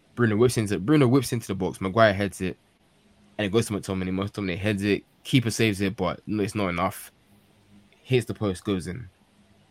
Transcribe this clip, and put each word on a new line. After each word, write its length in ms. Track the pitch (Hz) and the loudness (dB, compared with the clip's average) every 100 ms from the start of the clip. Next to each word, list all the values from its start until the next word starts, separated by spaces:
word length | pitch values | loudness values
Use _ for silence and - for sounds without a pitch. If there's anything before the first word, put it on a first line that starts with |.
| _ - | _ 0
Bruno 220 | 117 104 | 2 4
whips 200 | 123 120 | 4 4
into, 220 | 104 98 | -2 -2
Bruno 280 | 98 151 127 | 2 4 6
whips 260 | 135 123 | 4 2
into 140 | 120 - | -6 -4
the 80 | 98 | -4
box. 260 | 90 - | -4 -4
Maguire 320 | 95 95 110 | -2 4 4
heads 260 | 98 101 - | 4 -2 -4
it, 160 | 92 - _ _ _ _ _ _ _ - | -8 -8 _ _ _ _ _ _ _ -6
and 80 | 104 | 0
it 60 | |
goes 140 | 110 113 | 0 0
to 60 | |
McTominay. 360 | 101 - 95 92 | -4 -4 -4 -4
McTominay 480 | 95 98 - 98 87 | -4 -4 -6 -6 -4
heads 260 | 104 101 | -2 0
it. 200 | 104 98 - _ | 0 0 -2 _
Keeper 280 | - 139 110 | 0 2 2
saves 300 | - 113 95 | 0 0 2
it, 140 | 98 - | -2 -2
but 240 | 87 - - | -4 -4 -6
no, 160 | 107 | -4
it's 120 | 95 107 | -2 -2
not 140 | 95 | -4
enough. 420 | 87 90 - - _ _ _ _ _ _ - _ _ | -2 -4 -6 -18 _ _ _ _ _ _ -20 _ _
Hits 220 | - 127 - | 0 0 0
the 80 | |
post, 300 | 98 104 90 | -2 -2 -2
goes 240 | - 95 80 | -2 -4 -4
in, 220 | 87 87 _ _ _ _ _ _ | -10 -14 _ _ _ _ _ _